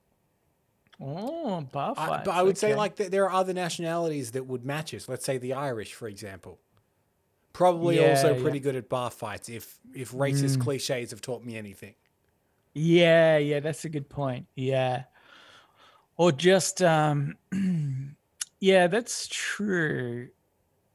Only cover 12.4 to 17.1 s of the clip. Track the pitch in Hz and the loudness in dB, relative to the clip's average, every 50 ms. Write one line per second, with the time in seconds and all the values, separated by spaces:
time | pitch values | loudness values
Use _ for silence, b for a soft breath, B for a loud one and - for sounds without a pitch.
12.4 | _ _ _ _ _ _ - 147 156 165 165 175 170 165 165 165 165 160 160 151 | _ _ _ _ _ _ -4 0 2 6 6 6 8 8 8 8 8 6 6 4
13.4 | 147 147 147 147 139 156 147 - - 160 156 147 139 - - - 143 135 123 123 | 4 2 0 -2 -2 -4 -6 -6 -8 -8 -8 -8 -8 -8 -6 -4 -4 -4 -4 -6
14.4 | - _ - 139 131 131 131 131 131 127 127 131 135 _ b b b b b b | -10 _ -8 -6 -2 0 0 0 0 0 -2 -4 -8 _ b b b b b b
15.4 | b b b b b b b b b b b b b b _ - 170 175 143 131 | b b b b b b b b b b b b b b _ 4 4 4 4 6
16.4 | 156 180 190 185 180 - - - 185 170 160 156 151 151 | 6 6 6 6 4 0 0 2 4 4 6 6 4 2